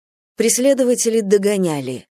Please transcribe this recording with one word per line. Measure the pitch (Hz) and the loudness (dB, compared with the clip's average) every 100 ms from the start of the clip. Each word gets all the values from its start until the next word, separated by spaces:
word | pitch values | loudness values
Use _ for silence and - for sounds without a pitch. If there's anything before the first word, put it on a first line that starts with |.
| _ _ _ - | _ _ _ -2
Преследователи | 226 233 269 269 247 240 233 226 | -2 2 2 2 2 0 0 -2
догоняли. | 196 202 202 202 180 147 127 123 - | 2 2 2 -2 -2 -4 -6 -10 -14